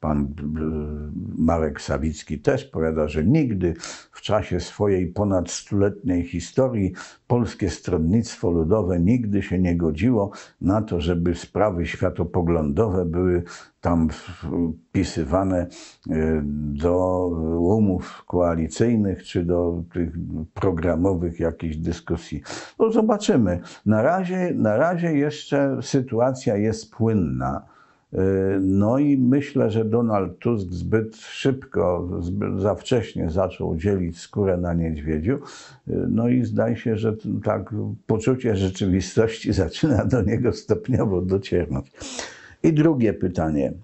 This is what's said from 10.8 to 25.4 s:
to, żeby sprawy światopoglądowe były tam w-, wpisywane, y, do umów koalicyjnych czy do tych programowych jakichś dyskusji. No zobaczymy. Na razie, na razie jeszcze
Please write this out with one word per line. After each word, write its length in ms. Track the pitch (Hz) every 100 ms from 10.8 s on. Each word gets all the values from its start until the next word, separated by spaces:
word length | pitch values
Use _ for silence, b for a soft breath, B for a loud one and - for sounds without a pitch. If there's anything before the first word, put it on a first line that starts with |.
to, 180 | 107 87
żeby 340 | 78 87 87
sprawy 520 | 87 - 95 107 85 82
światopoglądowe 1160 | - 92 - 82 95 85 85 76 71 110 92
były 380 | 85 82 92 90 85 B B _
tam 280 | 87 85 80
w-, 360 | - - 87 82 87 85 80 _
wpisywane, 760 | 98 90 - 76 92 95 92 85 B B B -
y, 320 | 80 78 80 73 73 76 71
do 440 | 85 90 92 92 90 85 80 82
umów 640 | 87 110 107 90 - - -
koalicyjnych 960 | 87 87 82 78 - 113 117 101 90
czy 220 | - 98
do 380 | 87 87 87 85 85
tych 200 | 90 82 80 82 80 80
programowych 840 | - 98 85 82 82 92 90 87 85
jakichś 360 | 82 80 85 78
dyskusji. 680 | 82 85 - 82 - 76 B B B -
No 140 | 226
zobaczymy. 680 | 226 220 208 208 180 101 87 B B -
Na 160 | 107
razie, 500 | 123 180 185 185 180
na 220 | 147 110 107
razie 360 | 160 175 170
jeszcze 680 | 151 147 147